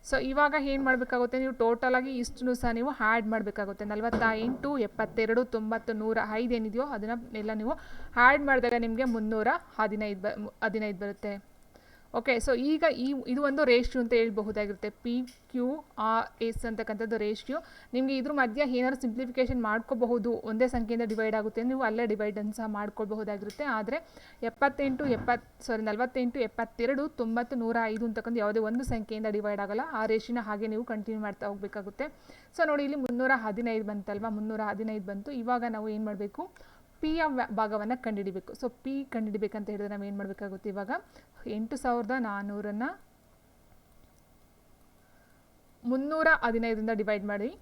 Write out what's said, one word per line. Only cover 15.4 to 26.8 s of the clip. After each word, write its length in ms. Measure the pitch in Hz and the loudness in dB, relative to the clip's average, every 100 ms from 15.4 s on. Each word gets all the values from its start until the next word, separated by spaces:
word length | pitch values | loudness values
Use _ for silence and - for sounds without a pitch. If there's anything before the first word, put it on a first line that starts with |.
| - | -8
ಕ್ಯೂ, 340 | 254 247 302 - - | -2 -2 -2 -8 -2
ಆರ್, 440 | 220 226 - - | 2 2 0 -2
ಎಸ್ 220 | 226 220 | -4 -2
ಅಂತಕ್ಕಂಥದ್ದು 520 | 233 220 220 208 226 226 | -4 -4 -4 -4 -2 0
ರೇಷಿಯೋ. 420 | 208 220 - 294 339 - - | -2 -4 -4 -6 -6 -20 -4
ನಿಮ್ಗೆ 240 | 247 262 269 | -2 0 0
ಇದ್ರ 160 | 254 | 0
ಮಧ್ಯ 300 | 294 247 214 285 | 2 0 2 0
ಏನಾದ್ರು 340 | 247 254 262 | 2 2 0
ಸಿಂಪ್ಲಿಫಿಕೇಶನ್ 640 | 262 226 254 247 254 254 | -2 -2 -4 0 0 2
ಮಾಡ್ಕೋಬಹುದು, 680 | 220 220 226 247 233 240 226 | 2 0 0 0 2 2 2
ಒಂದೇ 360 | 226 - 220 254 | -2 -2 2 2
ಸಂಖ್ಯೆಯಿಂದ 400 | 247 220 233 233 | 2 0 0 0
ಡಿವೈಡ್ 280 | 220 220 220 | 0 2 2
ಆಗುತ್ತೆ, 260 | 214 220 | 0 -2
ನೀವು 200 | 240 262 | -2 0
ಅಲ್ಲೇ 240 | 240 220 233 | 0 2 0
ಡಿವೈಡ್ 320 | 208 214 208 | 2 0 -2
ಅನ್ನು 140 | 214 | -4
ಸಹ 140 | 214 220 | -4 -4
ಮಾಡ್ಕೊಳ್ಬಹುದಾಗಿರುತ್ತೆ. 1000 | 208 208 208 214 214 214 202 208 - | -4 -4 -4 -4 -4 -4 -6 -6 -4
ಆದ್ರೆ 440 | 294 220 214 294 - - - - | -2 0 0 -4 -6 -20 -20 -6
ಎಪ್ಪತ್ತೆಂಟು, 640 | 226 - 277 269 277 262 285 | -6 4 4 4 0 2 2
ಎಪ್ಪತ್ತು, 600 | 233 - 240 - - - | 2 2 0 0 -16 -4
ಸಾರಿ, 160 | 220 | -2
ನಲವತ್ತೆಂಟು, 580 | 220 208 247 262 247 269 | 0 0 0 0 -2 0
ಎಪ್ಪತ್ತೆರಡು, 680 | 220 - 226 - | -2 -2 -6 0